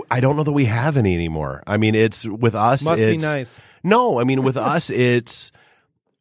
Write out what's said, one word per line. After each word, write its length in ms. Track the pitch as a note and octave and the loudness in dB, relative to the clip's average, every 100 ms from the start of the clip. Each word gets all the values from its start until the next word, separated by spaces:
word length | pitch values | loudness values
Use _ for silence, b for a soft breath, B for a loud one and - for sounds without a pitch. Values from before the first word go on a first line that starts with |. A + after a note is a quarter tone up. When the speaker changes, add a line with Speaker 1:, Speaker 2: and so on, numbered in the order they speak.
| - | -2
Speaker 1:
I 80 | B2 | 0
don't 160 | C3 D3 | 2 0
know 80 | |
that 80 | D#3 | 0
we 140 | C#3+ B2 | 0 0
have 320 | A2+ C#3+ C#3 | 0 0 2
any 180 | G2+ E2+ | 2 0
anymore. 480 | E2+ D#2+ C#2 C2+ - | -2 -4 -6 -8 -4
I 100 | G#2 | 0
mean, 180 | A2 A2 | 2 2
it's, 300 | A2 - A2+ | 2 0 -8
with 280 | G#2 A#2 | -2 0
us, 300 | A2 A2 C3+ | 2 2 2
Speaker 2:
Must 180 | D3 E3+ | 2 2
be 120 | A2 | 2
Speaker 1:
it's 100 | D#3+ | 2
Speaker 2:
nice. 400 | D#3 D3 B2 - b b | 0 -4 -6 -14 b b
Speaker 1:
No, 380 | F3 A3+ B3 B2+ | 0 2 2 0
I 60 | B2+ | 0
mean, 180 | C3 | 0
with 140 | C3 B2+ | 0 -2
Speaker 2:
<laughs> 160 | A#2 E3 | -2 -2
Speaker 1:
us, 140 | - | -2
it's, 640 | G#2+ B2 B2 A#2 - - b b b b _ _ _ | 0 2 2 -2 -6 -8 b b b b _ _ _